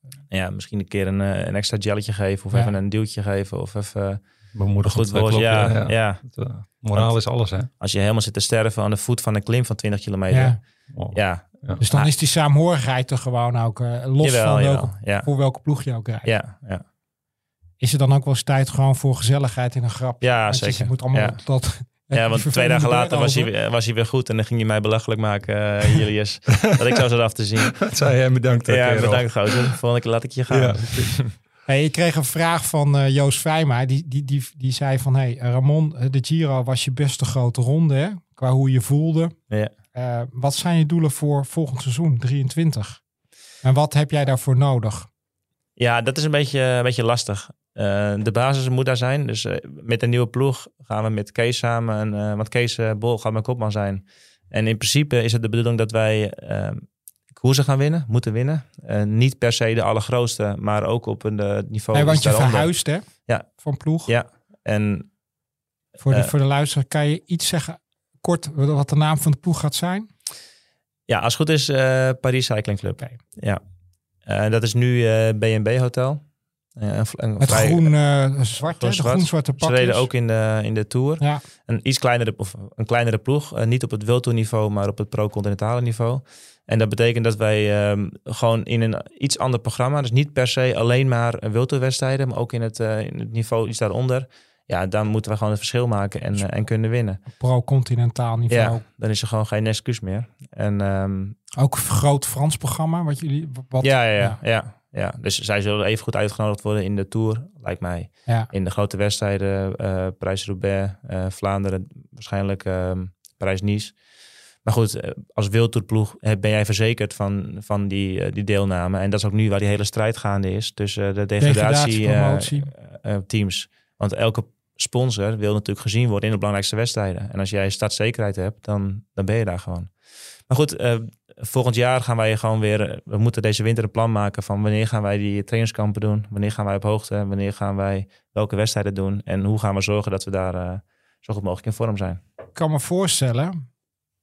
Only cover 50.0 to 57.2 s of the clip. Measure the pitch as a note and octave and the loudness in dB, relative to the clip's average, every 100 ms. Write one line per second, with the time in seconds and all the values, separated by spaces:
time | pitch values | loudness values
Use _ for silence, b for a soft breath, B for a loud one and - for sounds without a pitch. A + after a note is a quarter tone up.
50 | A#2+ A#2+ A#2 B2 C3+ B2+ - _ - G#2+ | 2 2 0 0 0 -2 -8 _ -8 -4
51 | A2 G#2+ G#2 - A#2 A#2+ A#2+ A#2 A#2 G#2+ | -2 -4 -4 -2 -2 0 -2 -2 -2 -2
52 | G#2+ G#2 G#2 G#2 G#2+ B2 A#2+ - A2+ G#2 | -2 -2 -4 -4 -2 -2 -2 -2 -4 -2
53 | A#2 A2+ A2+ A2 G#2+ B2 A2 G#2 G2+ G2 | -2 -2 -2 -4 -4 -4 -2 -2 -4 -4
54 | b b b b _ A2 A2 A2 A2 C#3+ | b b b b _ -2 0 0 0 0
55 | D3 A#2+ A2+ A2+ A2+ A#2 A#2 A#2 A2 A2+ | 2 0 0 0 0 0 0 0 0 0
56 | A2 A2 G#2+ - - G#1 G1+ - - _ | 2 2 -2 -6 -8 -6 -4 -8 -12 _
57 | - _ | -20 _